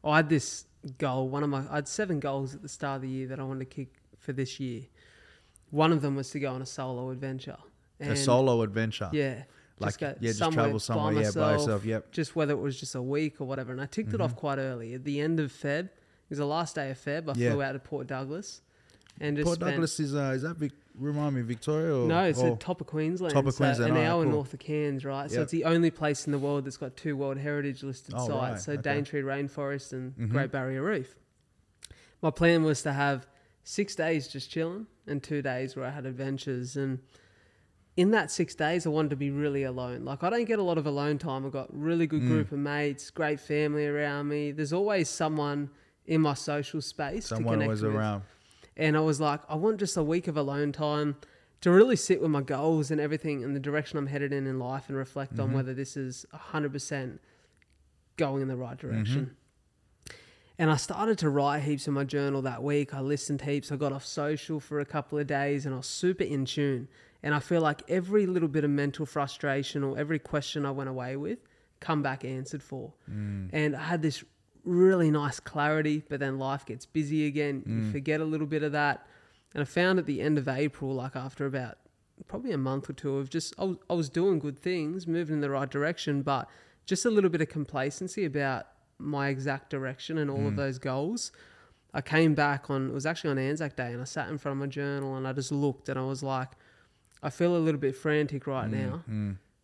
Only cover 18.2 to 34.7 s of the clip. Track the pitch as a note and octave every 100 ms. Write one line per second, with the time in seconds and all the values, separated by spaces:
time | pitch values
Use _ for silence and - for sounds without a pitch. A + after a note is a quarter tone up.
18.2 | C3+ D#3+ G#3 - _ _ _ - - -
19.2 | D3+ D3 D3+ E3+ D#3+ C#3+ D#3+ - D3+ C#3+
20.2 | C#3 C3 D3+ E3+ D3 - _ - C#3 D3
21.2 | D3 C3+ A#2 A#2 - D3+ D#3+ C#3 A#2+ E3
22.2 | F#3 B2+ B2+ A2+ - F3+ - D#3 D#3 F3+
23.2 | F3+ C#3+ C3+ C3 C#3 A#2 A#2 D#3 D#3 E3+
24.2 | D#3 - C3+ C#3 - D3+ D3 C#3 C#3 C3+
25.2 | C#3+ - D3+ E3 D#3+ E3 E3 D#3+ D3+ C#3+
26.2 | - C#3+ C#3+ C#3+ C3+ C3 C3 - D#3+ C#3
27.2 | C#3 C3+ C#3+ D3 C#3+ C3 C#3 C3 - A2
28.2 | B2 C3+ B2+ A2 B2 D3 C#3 C#3+ C#3+ D3
29.2 | C3+ C#3 C#3+ C#3+ C#3 C#3+ C3+ C3 B2+ C3
30.2 | A2+ B2 C3 C#3 C3 C3+ D#3 G3+ C3 -
31.2 | _ _ _ _ _ _ - - - _
32.2 | D#3+ D3 E3+ E3+ D#3 C#3+ D#3 C#3 C#3+ C3+
33.2 | - _ _ _ - - G3+ - E3 D#3+
34.2 | B2+ C#3 - D#3+ D#3+